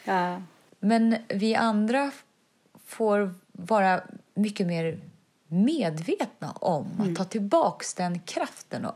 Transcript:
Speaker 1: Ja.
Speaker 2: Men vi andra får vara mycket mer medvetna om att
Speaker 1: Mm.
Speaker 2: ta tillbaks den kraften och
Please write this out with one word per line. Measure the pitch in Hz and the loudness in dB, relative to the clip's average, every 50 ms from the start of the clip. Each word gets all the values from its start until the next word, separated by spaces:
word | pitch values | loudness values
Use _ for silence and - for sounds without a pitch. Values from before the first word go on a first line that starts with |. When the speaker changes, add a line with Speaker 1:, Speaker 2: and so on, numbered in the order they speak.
| - | -4
Speaker 1:
Ja. | - 190 180 175 180 180 185 180 - - _ _ _ - _ | -2 0 0 0 -2 -4 -6 -10 -14 -20 _ _ _ -10 _
Speaker 2:
Men | 196 208 226 226 226 226 226 226 - - | 2 2 4 4 4 4 2 0 -2 -4
vi | 190 190 214 220 220 | -2 0 0 2 2
andra | - 233 226 208 208 214 226 247 277 285 277 269 - - _ _ _ _ _ _ _ _ _ - - - | 2 2 2 2 2 2 2 2 0 0 -2 -6 -10 -20 _ _ _ _ _ _ _ _ _ -20 -20 -20
får | - - - 226 208 202 208 202 190 180 - _ _ | -14 -4 0 2 2 4 4 2 0 -4 -10 _ _
vara | - - 175 - 220 208 190 185 180 185 - - - - - _ _ | -16 -14 -2 2 2 4 6 4 4 2 -2 -8 -16 -20 -20 _ _
mycket | 196 208 208 208 - 190 | -2 0 0 0 -2 -2
mer | 175 170 165 165 165 160 - - - - _ _ _ _ _ _ - 165 | -2 0 -2 -2 -2 -4 -6 -12 -18 -20 _ _ _ _ _ _ -2 2
medvetna | 180 214 285 339 285 190 160 156 156 165 277 392 - 254 - - _ 160 135 | 2 4 4 2 2 0 -2 -2 -4 -2 -2 -2 -2 -4 -6 -6 _ -12 -12
om | - - - 185 165 143 202 - - 196 | -10 -4 -2 0 0 0 -2 -4 -4 -2
att | 202 | -2
Speaker 1:
Mm. | 180 165 | 0 0
Speaker 2:
ta | 180 185 | -2 -4
tillbaks | 185 - 214 202 202 330 330 262 185 170 - - - - | -4 -4 -4 0 2 4 4 4 2 0 -4 -10 -10 -6
den | - 180 175 175 170 | -4 -4 -4 -4 -6
kraften | - - - - 311 - - - - _ - 240 - | -8 -8 -6 -6 -6 -6 -8 -14 -14 _ -8 -8 -6
och | - - | -8 -4